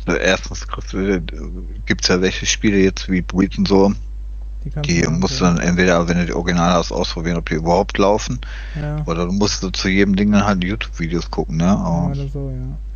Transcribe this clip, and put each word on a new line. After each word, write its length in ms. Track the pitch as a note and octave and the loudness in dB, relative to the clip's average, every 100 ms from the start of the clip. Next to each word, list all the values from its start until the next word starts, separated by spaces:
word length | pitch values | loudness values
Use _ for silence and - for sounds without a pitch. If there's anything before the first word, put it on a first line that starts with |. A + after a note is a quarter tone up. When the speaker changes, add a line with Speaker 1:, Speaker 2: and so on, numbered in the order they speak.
Speaker 1:
das, 120 | - E2+ | -2 0
erstens 480 | F2+ F#2+ - F#2 - | 2 0 -2 -8 -8
kriegst 240 | - - | -8 -6
du, 60 | G#2+ | -4
äh, 240 | G2 F#2 D#2+ D2+ - F2+ F#2 - - | 0 0 -2 -8 -10 -10 -10 -8 -4
gibt's 220 | G2 - | 0 2
ja 120 | F2+ | 2
welche 260 | F#2 - - | 2 0 -4
Spiele 320 | - A2 G2+ | 0 2 4
jetzt 300 | F#2+ - - | 4 2 -2
wie 120 | F#2 | -2
Breed 340 | E2+ F2+ G2 - | 0 0 0 2
und 80 | G2 | 4
so, 240 | F#2+ G2 G#2+ - - - - - - | 6 6 2 -6 -10 -10 -8 -10 -8
Speaker 2:
Die 60 | C#3+ | -8
kannst 200 | D3+ D3 | -4 0
Speaker 1:
die 100 | E3+ | 2
Speaker 2:
du 80 | - | 2
Speaker 1:
musst 300 | D#3 F#2 - | 2 0 2
du 40 | |
Speaker 2:
angucken. 160 | - E2+ | 2 2
Speaker 1:
dann 80 | F2 | 2
entweder, 380 | F2 F2+ F2 E2+ | 2 4 4 2
wenn 100 | F2 | 0
du 80 | E2+ | 0
die 80 | |
Original 380 | C#2 F2 F2 E2+ | -2 0 2 4
hast, 180 | F2 E2 | 2 0
ausprobieren, 440 | - F2+ - E2 E2+ | -2 -4 -4 -2 -2
ob 100 | - | -2
die 60 | |
überhaupt 420 | D#2+ E2 F2 G2+ - | -2 2 2 2 2
laufen, 440 | G2 G#2 - B2 - - - D3+ | 4 4 0 -6 -6 -10 -8 -6
Speaker 2:
Ja. 220 | D3 D3+ D3 | -4 -4 -2
Speaker 1:
oder 180 | E2 F2 | -2 0
du 60 | |
musst 300 | G2 G#2 - | 0 0 0
du 80 | F#2 | -4
zu 180 | - G2 | -2 0
jedem 280 | F#2+ G2+ F#2+ | 4 4 4
Ding 140 | G#2 | 4
dann 120 | G#2 | 4
halt 180 | G2 F#2+ | 4 2
YouTube-Videos 680 | F2+ G#2+ - - E2 E2+ - | 0 -4 -6 -6 -2 -2 -4
gucken, 260 | - D#2 D#2+ | -6 -4 0
ne? 80 | |
Speaker 2:
Ja, 120 | F2 G#2 | 2 2
Speaker 1:
Aber 300 | F2+ E2+ C#3 | 2 0 0
Speaker 2:
oder 180 | C#3 C#3 | -2 -4
so, 220 | C#3+ C#3 | -6 -6
ja. 160 | B2+ C3 D3 - | -6 -8 -8 -10